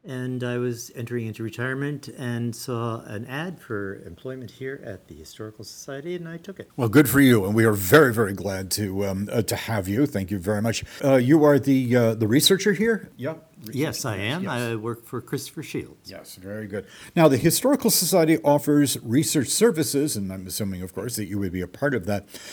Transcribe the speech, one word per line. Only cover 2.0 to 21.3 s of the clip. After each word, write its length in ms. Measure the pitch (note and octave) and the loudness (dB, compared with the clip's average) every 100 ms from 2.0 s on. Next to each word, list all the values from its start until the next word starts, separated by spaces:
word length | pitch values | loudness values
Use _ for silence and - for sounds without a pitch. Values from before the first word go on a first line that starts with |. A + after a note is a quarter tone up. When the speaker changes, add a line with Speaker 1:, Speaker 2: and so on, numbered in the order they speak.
| - | -12
Speaker 1:
and 480 | - B2 A#2+ A#2+ A#2 | -10 -6 -4 -4 -6
saw 460 | - A#2+ A#2 A2+ | -6 -4 -4 -6
an 240 | - G#2+ B2+ | -8 -12 -10
ad 340 | C3+ F3 E3 | -10 -10 -12
for 420 | - G#2+ G2 G2 F#2+ | -10 -8 -8 -10 -16
employment 460 | E2+ C3 C3 A2+ | -16 -14 -12 -14
here 280 | - C3 C#3 | -14 -12 -12
at 260 | - F#2 _ | -14 -16 _
the 60 | |
Historical 480 | D#2 - - G#2+ G#2+ | -20 -20 -16 -16 -16
Society, 520 | G#2+ - - C#3 D#3 | -20 -18 -14 -14 -10
and 120 | F3+ E3 | -12 -12
I 120 | E3 | -14
took 200 | E3+ F#3+ | -16 -16
it. 120 | - | -14
Speaker 2:
Well, 140 | - A#2 | -2 4
good 180 | A2+ C#3 | 6 6
for 140 | C3 | 6
you, 240 | C#3 A#2 | 8 6
and 100 | F#2+ | 4
we 120 | A2 A2+ | 4 4
are 80 | |
very, 400 | G#2 F#2 C#3+ C#3 | 2 6 8 8
very 180 | A2 G#2 | 4 -2
glad 380 | G2 F#2+ F#2+ F#2 | -2 -6 -6 -6
to, 340 | - G#2 F#2+ | -4 -4 -2
um, 240 | G2+ F#2+ G#2 | -2 -2 -2
uh, 120 | A#2+ | -2
to 120 | G#2 | -2
have 340 | G2 - A2+ F#2 | -4 -2 -4 -2
you. 180 | G#2 D3 | 0 0
Thank 240 | G2+ F#2 | -2 -4
you 80 | G2+ | -4
very 240 | F2 G#2 | -2 -2
much. 220 | A2+ A2+ - - | -2 -4 -8 -4
Uh, 120 | C#3+ C3+ | 4 4
you 280 | B2 D#3+ | 6 6
are 140 | D3 C#3 | 8 6
the, 360 | C#3 C3+ B2 | 4 2 4
uh, 200 | B2 A#2 | 4 4
the 120 | A2 A2 | 2 2
researcher 460 | B2+ - G3 G#3 | 4 4 2 2
here? 380 | G3 A3+ G#3+ - - | 0 0 0 -4 -10
Yeah. 160 | B2+ D#3+ _ _ G#2+ | -10 -10 _ _ -10
Speaker 1:
Yes, 360 | B2+ D3+ A#2 C3 | -4 -4 -4 -6
I 100 | G2+ | -4
am. 280 | G2+ D#3+ | -4 -4
Speaker 2:
Yes. 80 | F#3+ | -6
Speaker 1:
I 220 | B2 A#2+ A2+ | -4 -4 -4
work 280 | A2+ A#2 | -6 -10
for 160 | - B2 | -10 -12
Christopher 420 | - C3+ - - | -8 -8 -8 -14
Shields. 480 | D3 B2+ - - - | -10 -10 -12 -18 -20
Speaker 2:
Yes, 260 | F2 - - | -18 -18 -18
very 300 | F#2+ G#2 G#2+ | -14 -12 -8
good. 200 | G2+ - - - | -10 -10 -20 -6
Now, 140 | - D#3+ | 6 6
the 80 | C3 | 6
Historical 540 | E3 D#3+ B3+ C#4 A3+ | 2 2 2 2 2
Society 480 | - E3 F#3 D#3+ D#3+ | 0 2 2 4 4
offers 580 | D3 C#3+ C#3+ D3 C#3 A#2+ | 4 2 4 4 2 0
research 460 | A#2+ A#2+ D#3 D#3+ B2 | 0 0 2 0 0
services, 680 | - A3+ E3+ C3+ C#3 D3 G#2+ | 2 2 2 -2 0 -2 -4
and 160 | G2 | -6
I'm 140 | F#2+ F#2 | -8 -10
assuming, 340 | - G2+ F#2 | -6 -6 -6
of 140 | F#2 | -8
course, 220 | - A2+ A#2+ | -8 -8 -6
that 100 | |
you 120 | G2 | -6